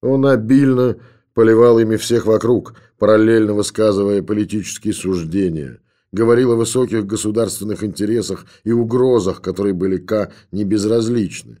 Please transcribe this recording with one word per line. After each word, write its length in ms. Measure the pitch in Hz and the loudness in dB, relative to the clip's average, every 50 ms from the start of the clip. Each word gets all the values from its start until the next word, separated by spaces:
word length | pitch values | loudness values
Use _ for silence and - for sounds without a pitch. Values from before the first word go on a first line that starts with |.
Он 240 | - 123 135 135 135 | -2 0 0 2 2
обильно 720 | 139 135 117 107 110 131 135 139 135 131 123 127 123 104 - - - _ _ _ _ _ | 2 2 2 2 2 2 4 4 4 2 2 2 0 -2 -4 -10 -20 _ _ _ _ _
поливал 460 | - 113 113 113 110 120 120 117 113 | 2 4 6 6 6 6 6 6 4
ими 160 | 117 110 110 | 4 2 0
всех 300 | 104 - - 120 117 107 | -2 -2 0 -2 0 2
вокруг, 480 | 107 110 107 - 117 123 104 - - - - _ _ _ _ | 2 0 0 2 0 0 0 -2 -6 -20 -20 _ _ _ _
параллельно 540 | 107 104 107 107 110 110 113 113 110 104 104 | 2 4 4 4 4 4 4 2 2 2 0
высказывая 720 | 104 104 - - - 110 107 101 98 101 101 101 101 90 | -2 -4 -4 -2 0 0 0 2 0 0 0 0 -2 -2
политические 720 | 85 107 104 104 - 101 107 92 - - - - 107 98 | -2 -4 -4 -4 -4 -4 -8 -8 -8 -14 -8 -6 -6 -6
суждения, 880 | - - 92 95 87 82 80 82 98 98 90 80 78 71 65 60 57 _ _ _ _ _ _ - | -6 -4 -4 -4 -4 -4 -4 -4 -2 -2 -2 -4 -6 -10 -12 -14 -20 _ _ _ _ _ _ -4
говорил 400 | 95 113 117 117 120 127 123 117 | -2 2 2 4 4 4 2 2
о 40 | |
высоких 480 | 113 117 113 - 127 127 117 110 113 107 | 0 0 -2 0 -2 -2 0 -2 -4 -4
государственных 760 | 98 110 107 - 107 107 113 117 98 - - 101 107 104 90 104 | -4 -6 -6 -4 -4 -2 -2 -2 -2 -4 -10 -8 -8 -8 -6 -6
интересах 640 | 107 85 - 101 104 117 117 98 85 95 90 - _ _ _ _ | -8 -6 -6 -4 -2 -2 -4 -4 -6 -8 -10 -12 _ _ _ _
и 80 | 110 | -2
угрозах, 720 | 117 117 120 113 117 127 127 131 123 117 92 95 90 - - | 0 0 0 0 0 0 2 2 2 2 0 0 -6 -6 -8
которые 320 | 95 90 - 101 101 95 | -8 -6 -4 -2 -2 -2
были 220 | 87 92 95 95 | -2 -2 -2 -2
Ка 360 | 90 - - 110 107 101 87 - - _ _ - | -4 -4 -4 -4 -4 -4 -6 -10 -20 _ _ -6
не 120 | 98 107 | -6 -2
безразличны. 920 | 95 104 107 98 107 113 117 113 113 120 120 107 87 - - - 58 58 _ | -2 -2 0 0 0 0 0 0 0 -2 -2 -4 -4 -6 -14 -18 -20 -20 _